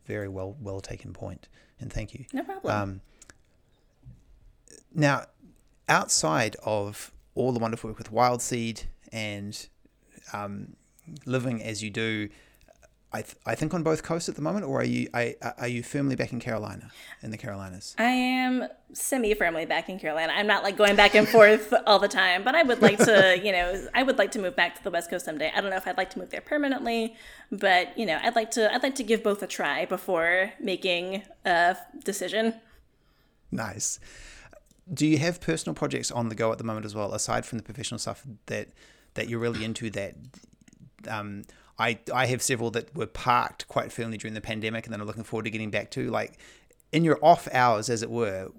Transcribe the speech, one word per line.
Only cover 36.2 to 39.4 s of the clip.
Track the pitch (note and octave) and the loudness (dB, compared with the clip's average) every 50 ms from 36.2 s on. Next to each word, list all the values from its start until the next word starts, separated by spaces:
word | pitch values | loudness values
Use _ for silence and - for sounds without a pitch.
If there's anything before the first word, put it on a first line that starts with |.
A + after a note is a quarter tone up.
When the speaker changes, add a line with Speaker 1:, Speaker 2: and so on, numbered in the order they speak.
| A#2+ A2+ | -4 -4
Speaker 1:
the | A2 | -2
go | G#2+ A#2 A2+ | -2 -2 -2
at | A2+ - | -2 -2
the | A2 | -4
moment | A2+ A2 G#2+ G#2+ | -6 -6 -6 -8
as | G#2+ G2+ | -8 -6
well, | G#2+ G#2 G2+ G#2 | -6 -6 -4 -4
aside | G#2+ - - A2+ A#2 A#2 | -4 -4 -2 -2 -4 -4
from | - - A2+ | -6 -8 -10
the | G#2 | -10
professional | - G#2 - A2+ - A#2+ G#2+ | -12 -12 -10 -10 -8 -8 -8
stuff | - A#2 G#2+ - - C3+ G2+ - _ | -8 -8 -10 -10 -14 -18 -18 -18 _
that, | - A#2+ G#2 G#2+ - _ _ - - _ _ _ _ _ | -8 -8 -6 -8 -10 _ _ -20 -20 _ _ _ _ _
that | - A2+ A#2 | -8 -6 -4
you're | A#2 | -4
really | A#2 | -4